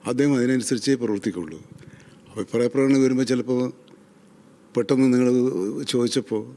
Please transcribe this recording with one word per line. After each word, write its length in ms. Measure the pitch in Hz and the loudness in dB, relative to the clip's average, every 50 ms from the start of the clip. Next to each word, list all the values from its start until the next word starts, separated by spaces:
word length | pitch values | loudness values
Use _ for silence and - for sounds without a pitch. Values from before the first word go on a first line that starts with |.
| - - | -4 -4
അദ്ദേഹം 220 | 123 123 143 147 139 123 | 0 2 2 2 4 2
അതിനനുസരിച്ചേ 560 | 120 123 131 127 110 - 135 113 - 135 135 120 | 2 2 0 0 0 -2 -4 -2 0 0 0 0
പ്രവർത്തിക്കുള്ളൂ. 560 | 120 110 104 101 - 110 87 90 85 78 80 78 - - - - - - - - - - - - - - | 0 -4 -4 -2 -4 -4 -6 -6 -10 -10 -12 -18 -18 -20 -20 -20 -20 -20 -20 -20 -20 -20 -20 -20 -20 -14
അഭിപ്രായ 360 | - 110 98 - - 117 120 120 123 | -10 -10 -8 -4 -2 -2 0 0 0
പ്രകടനം 280 | 139 135 135 139 135 131 | 0 2 4 4 4 4
വരുമ്പോൾ 220 | 127 127 127 131 120 | 2 2 0 0 0
ചിലപ്പോൾ 300 | 131 123 117 123 127 123 127 123 - - - - - - - - - - - - - - - - - _ - - - | 0 -2 0 -2 -2 -2 -2 -4 -6 -12 -20 -20 -20 -20 -20 -20 -20 -20 -20 -20 -20 -20 -20 -20 -20 _ -20 -6 -4
പെട്ടെന്ന് 340 | 120 120 - 139 127 135 131 123 | -4 0 0 2 4 4 4 4
നിങ്ങൾ 140 | 123 127 123 123 127 123 131 - 87 92 104 123 - 143 - | 4 4 4 4 2 2 0 0 -2 -4 -4 -6 -6 -6 -4
ചോദിച്ചപ്പോൾ 500 | - 123 120 117 - 135 110 - 110 107 110 123 131 | -2 0 0 0 -2 -4 -4 -2 -6 -6 -6 -8 -18